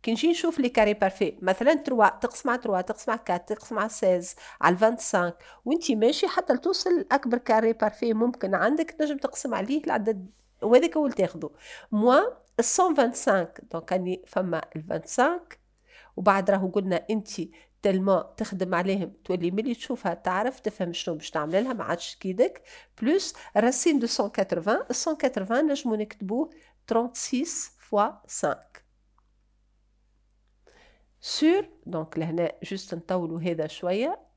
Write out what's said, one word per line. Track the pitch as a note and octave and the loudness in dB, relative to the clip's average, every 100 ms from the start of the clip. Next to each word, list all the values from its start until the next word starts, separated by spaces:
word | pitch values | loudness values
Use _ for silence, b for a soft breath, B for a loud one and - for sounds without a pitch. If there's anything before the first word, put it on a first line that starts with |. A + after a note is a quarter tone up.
كي | - | -2
نجي | A3+ D#4+ | 2 2
نشوف | E4+ E4 E4 | 2 0 0
لي | B3 | 0
كاري | A#3 G#3 | 2 2
بارفي، | G#3 F#3+ F#3 F3+ - | 2 -2 0 -4 -2
مثلا | F3+ F#3+ B3+ | -2 2 2
تروا | D#4 C#4+ B3 G#3 | 2 0 4 4
تقسم | - A#3+ - C4+ | 2 -6 -4 -4
على | B3 | -2
تروا | A#3 F#3 | -2 -4
تقسم | F3+ - - | -4 -6 -4
على | A3 | -4
كات | - F3 - | -2 -4 -4
تقسم | G#3+ - A3 | -10 -6 -4
على | A3 | -4
سيز | - F#3+ F3+ F3+ - B B | 0 2 2 -2 -14 B B
على | D#3+ | 2
الفانت | F3+ A3 A#3 | 6 2 2
سانك، | - F#3+ F3 E3+ B B | -2 0 0 -4 B B
وانتي | A#3+ E4 - | -2 -2 0
ماشي | A3 A3+ D#4+ F#4+ | 2 2 2 0
حتى | - - | -2 0
لتوصل | A#3+ F4 F#4+ - F4 | 0 0 -2 2 0
لأكبر | - C#4 B3 A#3+ | 2 0 0 -2
كاري | - A3 A3+ | 2 2 4
بارفي | A3+ G#3+ - A#3+ | 2 -2 0 -2
ممكن | A3 A#3+ B3 F#3+ | 2 0 -2 -2
عندك، | F#3 G3+ D4+ D#4+ | 2 2 0 -2
تنجم | - D4+ C#4+ | -2 -2 -2
تقسم | - - C4 | -6 -6 -4
عليه | A3 G#3 D4 | -4 -2 -2
العدد | D4+ A#3+ G#3 G3+ F#3 _ _ _ | 0 0 0 -4 -8 _ _ _
وهذاك | G#3+ B3 E4 D#4 | 4 6 6 0
هو | C#4+ | 0
اللي | A#3+ | 0
تاخده. | F3+ D#3+ D#3+ B B B B | -2 -2 -12 B B B B
موان | G#3 A3+ C#4 A4 - _ - | 2 6 6 4 -4 _ -2
السون | A#3 - F4+ | 0 2 4
فانت | D4+ B3 - | 4 2 0
سانك، | - G3 E3 - - | 0 0 0 -10 -10
دونك | E3 - | -10 -4
راني | F#3 F3+ F#3 - | -2 -2 -6 -4
فما | F#3+ F#3 E3 - D#3+ | -4 -2 -4 -6 -12
الفانت | D#3 D#3+ - | -6 -6 -4
سانك، | - C4+ F4 - - _ _ b b b - | 0 2 0 -8 -20 _ _ b b b 0
وبعد | F#3+ G3 F#3+ | 2 4 2
راهو | G3 F#3+ | 2 0
قلنا | G3+ F#3+ F3 - | -2 0 -2 0
انتي | A3 - - D#3+ b b _ | -4 -4 -10 -10 b b _
تلمو | G3+ F#3+ F#3+ F#3 - - | 0 2 2 2 0 -8
تخدم | G#3+ F#3+ F3+ | -8 -4 -2
عليهم، | F3 F#3 G3 E3+ - | 0 0 -2 -4 -10
تولي | - F3+ E3+ | -4 -2 0
ملي | G3 A#3 | -2 -2
تشوفها | A#3 - A#3+ F#3+ | -6 -6 -4 -4
تعرف | F3 G3+ F#3 B3 C4 | -4 -2 0 -2 -4
تفهم | G#3+ - F3 | -8 -4 -6
شنو | E3+ - | -4 -6
باش | D#3+ - | -6 -6
تعمل | D#3+ D3+ F3+ | -4 0 0
لها، | B3+ | 0
ما | A3+ | -4
عادش | - E3+ - - | -4 -6 -6 -8
كيدك، | F#3+ F#3 E4 - B B B _ | -6 0 0 0 B B B _
بلوس | A3+ F#4+ - B B G#3 | 0 0 -2 B B 2
راسين | A#3 C4 F4 D4 | 2 4 2 2
دو | A#3 | 0
سون | - G#3 | -2 -2
كاترفان، | - F#3+ F3 F3 D4 C5+ | -2 -2 0 0 0 -2
السون | B3+ E4+ D#4 | -4 -2 0
كاترفان | C#4 A#3 F#3+ A#3+ D#4 | -2 -2 -2 0 2
نجمو | C#4 B3 | 0 -2
نكتبوه | G#3+ G#3+ - F#3+ A#3 D#4+ B B B - | -2 -4 -8 -4 -4 -4 B B B -2
trente-six | A3+ A#3+ - - B3 E4+ - - _ - | 0 0 -6 -4 -2 -2 -6 -10 _ -2
fois | G#3 A3 - - - | 0 0 -2 -12 -4
cinq. | D#3 - _ - _ _ _ _ _ _ _ _ _ _ _ _ _ _ _ _ _ _ b b b b b _ | -2 -4 _ -20 _ _ _ _ _ _ _ _ _ _ _ _ _ _ _ _ _ _ b b b b b _
سور، | - - D#4 F#4+ - _ - | -8 2 4 4 0 _ -8
دونك | E3+ D#3+ D#3+ | -8 -6 -6
لهنا | D#3+ E3 E3 - | -4 -2 -2 -4
جوست | G3 G3 - | -10 -10 -8
نطولوا | E3+ - F#3 E3 E3 | -12 -4 -4 -4 -4
هذا | F3 E3 D#3 | -4 -4 -6
شوية. | - F3 G3 C#4 G#4+ _ | -6 -4 -2 -2 -4 _